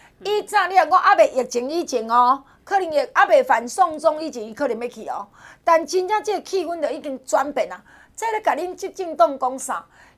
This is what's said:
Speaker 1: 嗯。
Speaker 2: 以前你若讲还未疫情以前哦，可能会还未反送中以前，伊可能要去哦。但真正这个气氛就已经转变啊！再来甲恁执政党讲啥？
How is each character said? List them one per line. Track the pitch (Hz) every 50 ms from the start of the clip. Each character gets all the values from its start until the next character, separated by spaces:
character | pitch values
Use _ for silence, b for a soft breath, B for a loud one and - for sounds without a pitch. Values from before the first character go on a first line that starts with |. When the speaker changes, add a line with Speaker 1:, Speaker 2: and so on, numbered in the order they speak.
| b b b _
Speaker 1:
嗯。 | -
Speaker 2:
以 | 403 415 415 -
前 | - 415 415 370 349
你 | 381
若 | 370 320
讲 | 302 359 370
还 | - 381 403
未 | 349 302 277
疫 | - 262 240
情 | 247 - 240 240 269
以 | 311 349 320
前 | - 269 226 220 226
哦， | 233 240 247 247 269 277 - b b b b
可 | - 392 392
能 | 370 330
会 | 311 285 262 - -
还 | - 392
未 | 370 330 269 247
反 | - 247 226 233
送 | 247 - - 370 330 311
中 | 302 311 320 302 302
以 | 320 302
前， | - 240 208
伊 | 226 214
可 | - 294
能 | 262 233 220
要 | 240
去 | 247 - 226 196
哦。 | 139 123 170 202 - B B B B B B B
但 | 339 330 320 330
真 | - 349 370 370
正 | 370 427 415 427
这 | 427 403
个 | 339 -
气 | - - 381 330
氛 | 311 339 330
就 | 285 226
已 | 277 311
经 | 247 294 269 254 _
转 | - - 269 269 294
变 | - 254 208 180
啊！ | 185 185 _ B B B B B B
再 | - 427 453
来 | 440 427
甲 | 427 - -
恁 | 277 349 359 -
执 | - 392 339
政 | 294 - 370 330 311
党 | 294 339 311 277 262
讲 | 254 254 262
啥？ | 262 - - 214 170 - b b b b b b